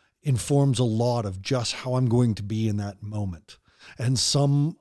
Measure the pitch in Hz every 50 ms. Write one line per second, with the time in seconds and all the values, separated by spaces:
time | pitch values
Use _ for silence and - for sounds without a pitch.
0 | _ _ _ _ - 147 131 107 - - 143 143 143 139 123 113 127 117 110 110
1 | 120 123 120 120 107 101 95 95 98 - 139 127 113 - - - - 127 123 127
2 | 127 120 117 123 123 117 104 95 101 101 107 110 110 110 101 104 101 101 98 -
3 | - 104 107 107 104 98 85 80 - - - - _ _ _ _ - - - -
4 | 127 120 135 117 - - - 143 143 143 143 143 143 160 180 -